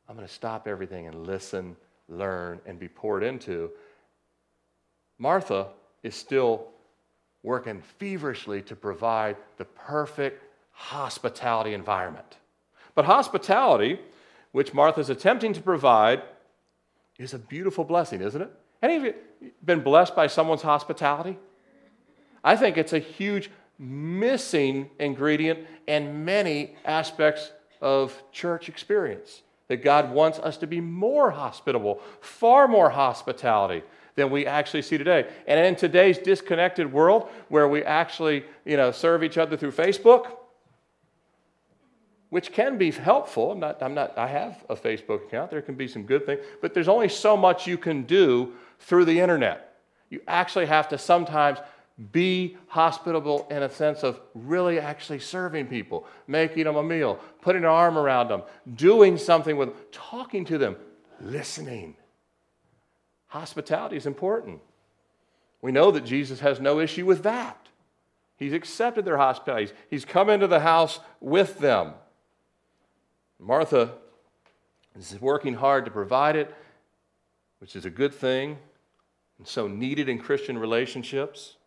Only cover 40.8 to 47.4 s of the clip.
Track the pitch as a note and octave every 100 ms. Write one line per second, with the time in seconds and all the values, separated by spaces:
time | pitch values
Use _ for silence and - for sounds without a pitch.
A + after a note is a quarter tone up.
40.8 | _ _ _ _ _ _ _ _ _ _
41.8 | _ _ _ _ - - - - C4 A#3+
42.8 | E3+ - - C4 - - B2+ G3+ D3+ -
43.8 | C3 D3 C3 - A#2+ C#3+ A#3+ - - A2
44.8 | A2+ G#2+ - G#2 - A#2 E3+ D#3 D3 C3
45.8 | B2+ A2+ G#2 C#3 C#3 C#3+ - - E3 F3+
46.8 | E3+ A3+ G#3 - G#3 G#3